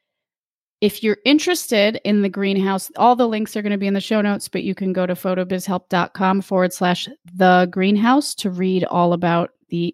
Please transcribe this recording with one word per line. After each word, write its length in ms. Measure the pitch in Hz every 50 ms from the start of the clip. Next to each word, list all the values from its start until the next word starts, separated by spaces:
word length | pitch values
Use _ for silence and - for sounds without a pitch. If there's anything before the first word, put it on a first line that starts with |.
| _ _ _ _ _ _ _ _ _ _ _ _ _ _ _ -
If 220 | 208 202 - - -
you're 140 | 214 208 - -
interested 720 | 247 294 302 - 359 359 330 - - 240 208 202 214 226 - -
in 160 | 202 214 208
the 80 | 202 196
greenhouse, 640 | 180 196 196 196 196 196 190 196 196 190 - - -
all 200 | - 202 240 247
the 120 | 240 247 226
links 300 | 220 214 220 - - 220
are 40 |
gonna 160 | 208 208 208 196
be 100 | 196 196
in 80 | 196
the 40 | 196
show 220 | 190 - 226 214
notes, 260 | 208 208 202 202 - -
but 160 | - 185 -
you 120 | 196 185
can 180 | - 196 185 180
go 120 | 185 180
to 80 | 180 180
photobizhelp 760 | - - 190 185 185 185 180 190 180 - 196 185 180 - -
dot 240 | 190 170 175 - -
com 280 | 190 196 190 190 196
forward 300 | 185 - 196 185 185 180
slash 380 | - - 185 180 180 - - - 277 - _ 175 180
the 340 | 180 185 185 180 180 185 180
greenhouse 640 | - 196 185 196 208 202 220 240 262 294 285 - -
to 140 | - - 196
read 360 | 180 180 185 185 185 180 180
all 260 | - - 180 175 175
about 380 | 175 170 175 170 170 170 175 - _ _ _ -
the 220 | - 170 170 175